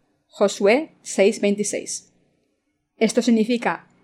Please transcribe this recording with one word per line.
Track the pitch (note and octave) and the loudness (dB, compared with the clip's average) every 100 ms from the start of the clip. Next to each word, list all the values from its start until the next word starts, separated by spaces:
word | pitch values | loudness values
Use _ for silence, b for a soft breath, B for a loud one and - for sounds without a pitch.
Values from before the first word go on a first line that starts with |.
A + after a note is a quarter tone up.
| _ _ _ | _ _ _
Josué | - G3+ - G3 B3 D#4+ _ | -2 -2 2 2 2 -2 _
seis | - - G3 A3 | -10 0 2 2
veintiséis. | G3+ G3+ G#3 - - - - _ _ _ _ _ _ _ _ _ | -2 -2 -4 -8 -10 -14 -16 _ _ _ _ _ _ _ _ _
Esto | A3 B3 | -2 0
significa | A#3 A3+ A3 A#3+ G#3 E3 - _ | 2 2 2 0 -2 -6 -10 _